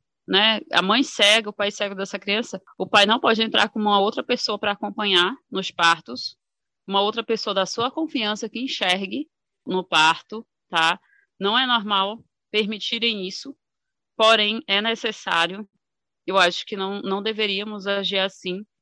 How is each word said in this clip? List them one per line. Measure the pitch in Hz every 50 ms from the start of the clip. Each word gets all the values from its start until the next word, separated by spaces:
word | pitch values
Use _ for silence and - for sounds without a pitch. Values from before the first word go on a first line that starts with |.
| _ _ _ _ _
né, | - - 196 214 226 220 202 - - -
a | 175
mãe | 180 190 220 254
cega, | 277 - - - 208 202 214 226 208 208
o | -
pai | - 202 208
cego | 208 - 208 196 196
dessa | 190 196 - - 190
criança, | - 202 202 220 247 - 202 185 - - _
o | - 190
pai | - - 208 202
não | 208 226 254
pode | - 240 226 214
entrar | 226 214 - 220 208 202
com | - 220
uma | 208 208 202 196
outra | 196 220 233 269
pessoa | - - 254 - - 233 208 202
pra | 214 202 202
acompanhar | - 208 208 196 214 208 202 190 175 180 196 269 - _ _
nos | - 190 190 -
partos, | - - 170 165 165 160 - 117 123 - - - - _ _ _ _ _ _ _ _ _ _
uma | 190 196 196
outra | 202 208 214 233 220
pessoa | - 226 220 - 214 190
da | 190 185
sua | 175 - 226 233 262
confiança | - 320 320 311 - 247 214 208 214 196 233 214
que | - 226
enxergue | 262 269 - - - 180 180 196 196 190 214 269 311 - _ _ _ _ _ _ _
no | - 185 185 -
parto, | - 170 156 156 160 165 - - _ 214 226 - _ _ _ _ _
tá? | 175 165 165 165 185 - _ _ _ _ _ _ _ -
Não | 190 202 226
é | 247 269
normal | 254 240 226 196 214 202 190 196 202 220 226 - _ _ _ _ _
permitirem | - 214 220 208 220 202 - - 240 226 233 233 214 202 185
isso, | 190 - - - 277 - _ _ _ _ _ _ _ _ _ _ _ _
porém | - 220 220 226 214 208 208 220 226 -
é | - 196 202
necessário. | 214 226 226 - - 220 214 - - 190 170 165 170 175 185 208 202 - _ _ _ _ _ _ _ _ _ _ _
Eu | 175 190
acho | 196 180 180 175 - -
que | - 214
não, | 196 190 196 202 202
não | 180 196 190 202 202
deveríamos | 220 214 208 214 202 190 196 208 214 214 202 185
agir | 202 202 202 190 190 196 190
assim. | 190 190 - - - 180 180 196 214 - _ _